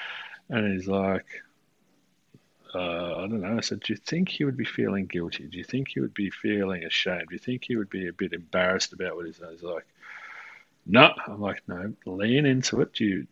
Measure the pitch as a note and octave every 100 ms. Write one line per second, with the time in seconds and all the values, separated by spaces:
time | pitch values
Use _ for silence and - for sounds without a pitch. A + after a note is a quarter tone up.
0 | - - - - - A#2+ G#2 F#2 F#2+ G2
1 | F#2+ F#2 - - - _ _ _ _ _
2 | _ _ _ - _ _ - F2+ F2+ E2+
3 | F2 E2+ F#2+ A2+ F#2 A#2 - A2+ - A2
4 | - E3 F#3 - C#3+ B2 A2+ - A2+ G2
5 | F#2 F2 E2+ - D2+ F2+ F2 B2+ C3+ C3+
6 | B2 - G2 - G#2+ G#2 G2 F#2 E2 -
7 | - F2+ E2 F2+ - B2 - A#2 G2 F#2+
8 | F2+ F2 F#2 E2+ E2+ F#2 F#2 F#2 - F#2+
9 | F2+ D#2+ E2 D#2+ E2+ E2 E2+ E2 - _
10 | - - - - - - _ _ - A2+
11 | D#3+ - - G#2 G2+ F#2+ - F2+ G2+ -
12 | - F#2 G#2+ C3 D3 C3 - A2+ - -
13 | G#2+ F#2 -